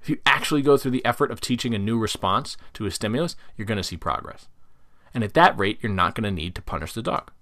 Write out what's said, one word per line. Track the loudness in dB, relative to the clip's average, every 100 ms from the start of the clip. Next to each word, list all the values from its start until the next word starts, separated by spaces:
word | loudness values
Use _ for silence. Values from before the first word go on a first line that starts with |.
If | -2
you | 2 4
actually | 4 2 2
go | 6 6
through | 4
the | 0
effort | 0 2 0
of | -2
teaching | -2 -2 0
a | -2
new | 0 0
response | -2 0 2 0 -2 -12 -14
to | -6 -6
a |
stimulus, | -2 -2 -2 -4 -6 -14 -10
you're | -4
gonna | -4
see | -4 -6
progress. | -4 -4 -6 -16 -18 -20 -20 -20 -20 -20 -10
And | -4
at | 0
that | 6 6 6
rate, | -2 -2
you're | -2
not | 2 2 2
gonna | -4
need | -2 -6 -8
to |
punish | -6 -6 -6
the | -6
dog. | -4 -4 -6 -20